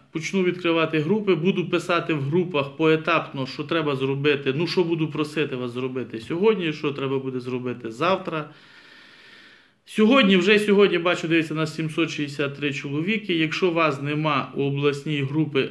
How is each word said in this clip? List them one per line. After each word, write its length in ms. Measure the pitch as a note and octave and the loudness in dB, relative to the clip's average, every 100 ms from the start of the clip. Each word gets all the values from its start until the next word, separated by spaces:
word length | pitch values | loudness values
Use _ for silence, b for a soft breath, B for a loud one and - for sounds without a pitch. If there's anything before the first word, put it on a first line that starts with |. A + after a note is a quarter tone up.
| _ | _
почну 300 | D#3+ - F#3+ | -8 -2 0
відкривати 580 | F3+ E3 E3+ E3 D#3 D#3 | 2 0 2 2 2 0
групи, 340 | D3+ G#3+ G#3 | 2 0 2
буду 340 | E3 F3 F3+ E3 | 2 2 0 0
писати 460 | - - E3+ - | -2 0 0 0
в 80 | D3+ | -2
групах 540 | C3+ F3 D#3+ D3 C#3+ - | 0 0 0 0 -2 0
поетапно, 720 | D#3+ D#3 D#3 D#3+ D#3 C#3 C3 | 4 4 2 0 0 -6 -6
що 180 | - | -6
треба 320 | C#3+ E3 D3 C3+ | -4 -2 0 0
зробити, 560 | C3+ C#3 D3 C#3+ C#3 C3+ | -2 0 2 2 0 0
ну, 100 | E3+ | 0
що 180 | F#3 | 0
буду 240 | E3 E3 D#3 | 0 0 -2
просити 480 | D#3+ D3 E3 C#3+ B2+ | -2 -4 -2 -2 -4
вас 140 | B2 | -6
зробити 500 | A#2+ C3 B2+ A2 A2 | -4 -6 -6 -6 -8
сьогодні, 520 | - E3 A3 G3 E3 | -6 0 2 2 0
що 200 | D3 D3 | -2 -4
треба 260 | C#3 C3+ C3+ | -2 -2 -4
буде 220 | C3 B2+ | -4 -6
зробити 500 | B2 B2+ B2 A2+ A2+ | -6 -6 -6 -8 -8
завтра. 600 | A#2 E3+ F#3+ F#3 D#3+ D3+ B B B B B B B B B B B B B - | -4 0 0 -2 -6 -8 B B B B B B B B B B B B B -6
Сьогодні, 480 | - G#3+ C4+ G3 F#3+ | 2 4 6 6 6
вже 220 | F3+ G#3+ | 6 4
сьогодні, 400 | G#3 G3+ G3 F3 | 6 4 4 4
бачу, 300 | F3 E3+ E3 | 0 0 2
дивіться, 260 | E3 D#3 | 0 2
нас 200 | D#3 D#3 | -2 -4
сімсот 360 | - D#3 E3+ D#3+ | -4 -4 -2 -2
шістдесят 460 | - C#3+ C#3 C#3+ C#3+ | -2 -6 -4 -4 -4
три 160 | C#3+ | -6
чоловіки. 640 | C3+ C#3+ C#3+ F3 A3 G#3 | -6 -6 -4 -2 -2 -2
Якщо 360 | E3 D#3+ - F#3 | 0 0 0 0
вас 320 | E3 D#3 C#3 | 2 0 0
нема 500 | C#3 D3+ D#3 C3+ - | -2 -2 0 0 -2
у 80 | - | -2
обласній 600 | C#3 C#3 C#3+ C#3 D#3 C#3+ | -2 0 0 0 -2 -2
групі, 460 | C3+ D3+ D3 C3+ - | 0 0 0 0 -2